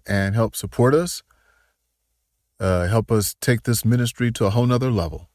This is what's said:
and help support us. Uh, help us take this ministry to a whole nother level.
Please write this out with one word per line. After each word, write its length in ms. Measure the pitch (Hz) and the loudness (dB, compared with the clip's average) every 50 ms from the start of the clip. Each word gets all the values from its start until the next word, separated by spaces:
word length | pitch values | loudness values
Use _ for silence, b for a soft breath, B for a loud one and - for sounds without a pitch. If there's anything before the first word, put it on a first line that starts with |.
| - | -6
and 300 | - 101 98 98 98 98 | -4 -2 0 0 0 0
help 180 | 113 113 110 - | 0 0 -2 -2
support 400 | - - 95 - - 123 127 139 | -6 -10 -6 0 2 2 4 4
us. 300 | 156 175 170 - - - _ _ _ _ _ _ _ _ _ _ _ _ _ _ _ _ _ _ _ _ _ _ _ _ _ _ - | 2 0 -2 -6 -10 -14 _ _ _ _ _ _ _ _ _ _ _ _ _ _ _ _ _ _ _ _ _ _ _ _ _ _ -4
Uh, 260 | 98 95 92 90 87 | 0 0 2 2 0
help 240 | 90 104 113 107 - | 0 0 0 0 2
us 240 | 117 107 101 - - _ | 0 0 0 -2 -6 _
take 240 | - - 123 113 - | -2 0 0 0 0
this 200 | - 117 110 - | -2 -2 0 0
ministry 460 | 110 120 123 123 117 - - 123 120 | 2 2 2 0 -2 -2 -2 -2 -2
to 160 | 113 - 110 | -2 0 0
a 40 | 98 | 0
whole 160 | 98 120 120 | 2 2 2
nother 260 | 123 123 123 131 131 120 | 2 2 0 0 0 0
level. 360 | 101 85 80 76 - - - _ | -2 -2 -4 -6 -10 -14 -18 _